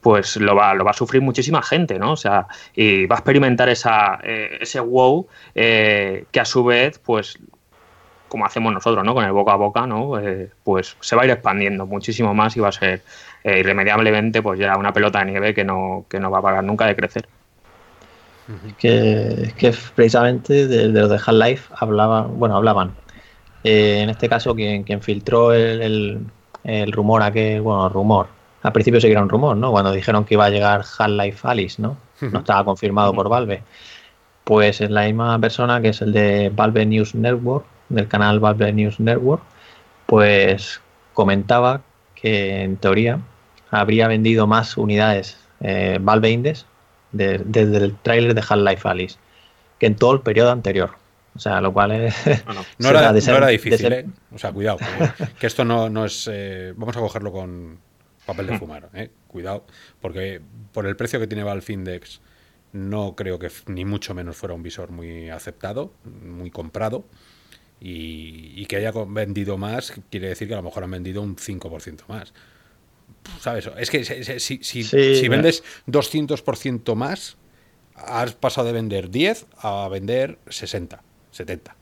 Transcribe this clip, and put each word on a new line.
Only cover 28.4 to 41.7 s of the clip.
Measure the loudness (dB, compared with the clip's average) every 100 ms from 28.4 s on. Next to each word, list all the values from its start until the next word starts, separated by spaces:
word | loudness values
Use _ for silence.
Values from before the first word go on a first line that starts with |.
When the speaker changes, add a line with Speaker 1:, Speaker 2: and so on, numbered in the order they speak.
| _ _
Speaker 3:
al | -2
principio | 2 4 6
sí | 6
que |
era | 4
un | 4
rumor, | 2 2 2
¿no? | 2
Cuando | 2 2
dijeron | 0 0 0 2
que |
iba | 4
a | 4
llegar | 4 2 2 -2 -2
Half-Life | 0 0 -2 -4 -4
Alyx, | -2 -4 -6
¿no? | -8 -8 _ _
No | -6
Speaker 2:
Ujú. | -4
Speaker 3:
estaba | 0 0
confirmado | 2 -2 -2 2 2
por | 2
Speaker 1:
Ujú. | 0
Speaker 3:
Valve. | 0 -2 -6 -10 -20 -20 -20 -20 _ _ _
Pues | 2 4 4 2
es | -2
la | 0
misma | 0 0 0 0
persona | 0 0 0 2
que | 0
es | 0
el | 0
de | 2 2 2 0
Valve | 0 2 2
News | 2 0 0
Network, | -2 -2 0 -2 -4 -6 _ _
del | -4 0
canal | 2 2 4
Valve | 2 2 0
News | 2 -2 0
Network, | 0 2 2 -2 -4 _ -20 -20 _ _
pues | 2 6 6 6 4 2 -4 -14 _ _ _
comentaba | 0 2 2 2 2 2